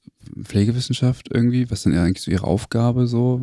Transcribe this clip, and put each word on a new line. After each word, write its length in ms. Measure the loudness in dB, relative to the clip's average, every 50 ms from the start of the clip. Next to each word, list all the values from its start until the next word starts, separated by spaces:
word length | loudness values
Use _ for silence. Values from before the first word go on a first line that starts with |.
| _ -20 -20 _ -20 -18 -16 -14 -10
Pflegewissenschaft 840 | -4 0 2 2 2 2 0 -2 -4 -2 0 0 0 0 -2 -4 -4 0
irgendwie, 380 | 0 2 2 2 0 0 -2
was 120 | -2 -2 0
denn 140 | 2 2
eigentlich 240 | 4 2 2 0 0 -2
so 80 | -2
ihre 160 | -2 -2 0
Aufgabe 600 | 0 0 0 -2 -2 -2 0 2 2 2 2 0
so 360 | 0 2 2 2 2 0 -2